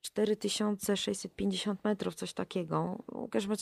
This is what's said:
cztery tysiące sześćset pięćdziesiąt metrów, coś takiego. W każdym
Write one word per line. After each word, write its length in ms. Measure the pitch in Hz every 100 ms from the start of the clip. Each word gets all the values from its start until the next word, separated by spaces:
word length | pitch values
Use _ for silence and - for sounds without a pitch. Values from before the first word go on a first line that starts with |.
cztery 340 | - - 214 208
tysiące 600 | 208 - 208 202 - 202
sześćset 380 | - 196 190 -
pięćdziesiąt 480 | 202 185 208 196
metrów, 320 | 208 208 180 170
coś 180 | 180
takiego. 680 | - 180 185 165 156 170 185 -
W 220 | - 226
każdym 260 | 220 196 214